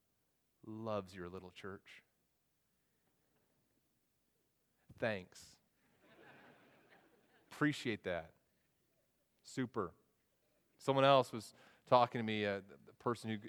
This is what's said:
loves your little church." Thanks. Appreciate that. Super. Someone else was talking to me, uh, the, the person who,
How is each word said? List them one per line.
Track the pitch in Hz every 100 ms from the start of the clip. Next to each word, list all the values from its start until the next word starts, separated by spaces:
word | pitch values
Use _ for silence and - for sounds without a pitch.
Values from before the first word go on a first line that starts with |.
| _ _ _ _ _ _
loves | 110 110 113 107 92
your | 95 87
little | 92 90
church." | - 98 98 - - - _ _ _ _ _ _ _ _ _ _ _ _ _ _ _ _ _ _ _ _ _ _ _ _ _ _ _ - -
Thanks. | 120 101 90 - - - _ _ _ _ - - - - - - - - - - - _ _ _ _
Appreciate | - 151 143 120 104
that. | 98 85 80 - _ _ _ _ _ _ _ _ _ _
Super. | - - 123 113 87 - _ _ _ _ _ _ _ _
Someone | - 135
else | 135 135 123
was | 117 - - - - -
talking | 123 120 120
to |
me, | 110 107 101
uh, | 98 98
the, | 71 -
the | -
person | 123 117 113
who, | 107